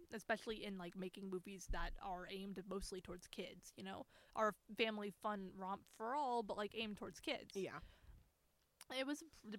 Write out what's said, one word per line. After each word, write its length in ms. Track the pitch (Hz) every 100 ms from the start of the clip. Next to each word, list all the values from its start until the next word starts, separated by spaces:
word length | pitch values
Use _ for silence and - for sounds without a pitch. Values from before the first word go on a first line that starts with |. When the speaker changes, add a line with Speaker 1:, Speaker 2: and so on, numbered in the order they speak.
| 349
Speaker 1:
especially 500 | 226 - 214 240 220
in, 140 | 208 190
like, 180 | 175
making 360 | 190 185 196 190
movies 360 | 185 196 196 -
that 240 | 175 170 -
are 240 | 196 180 175
aimed 320 | 196 196 185 190
mostly 340 | 190 - 190
towards 260 | - 180 -
kids, 440 | - 175 185 - -
you 40 |
know, 200 | 190 196 - - - -
are 180 | 214 190 - 214
family 340 | 226 214 208
fun 400 | - 214 208 190 190
romp 300 | 185 202 - -
for 180 | 226
all, 280 | 285 269 240
but, 160 | 208 208
like, 160 | 208
aimed 240 | - 220 202
towards 200 | - -
kids. 380 | - 277 - 196
Speaker 2:
Yeah. 220 | 165 143 - - - - - _ _ _ _ _ - 262
Speaker 1:
It 80 | 269
was 160 | 294 330 -
pr-, 60 | 220